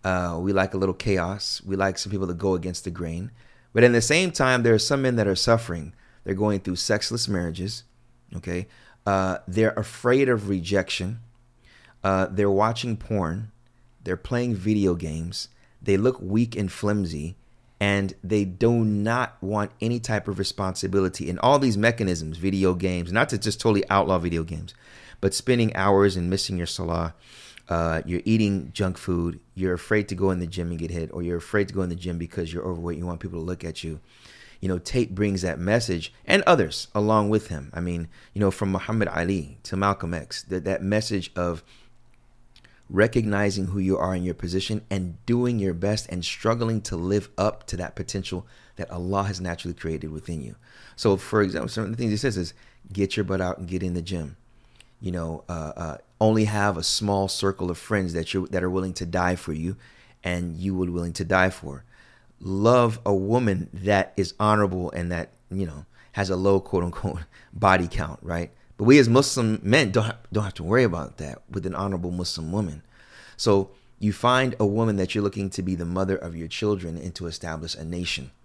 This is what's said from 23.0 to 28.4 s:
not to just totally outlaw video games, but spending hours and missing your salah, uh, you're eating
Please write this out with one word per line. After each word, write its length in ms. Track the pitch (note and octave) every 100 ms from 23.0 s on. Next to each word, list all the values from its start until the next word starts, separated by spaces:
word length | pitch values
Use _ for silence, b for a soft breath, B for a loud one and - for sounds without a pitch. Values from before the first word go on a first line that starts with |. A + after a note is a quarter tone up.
| E2+
not 160 | G#2 C#3+
to 80 | G#2+
just 220 | G#2+ -
totally 280 | A#2 G2+ -
outlaw 280 | G2 F2+ F#2
video 260 | E2+ E2
games, 280 | E2 F2 - - B B B B
but 140 | G2
spending 400 | - - B2 A2+
hours 420 | F#2+ G2 G2 G2+ F#2
and 140 | F2
missing 260 | G2 - F#2
your 100 | E2+
salah, 460 | - E2+ E2+ E2 - B B B B -
uh, 320 | E2+ E2 D#2+ -
you're 160 | F2
eating 460 | - A2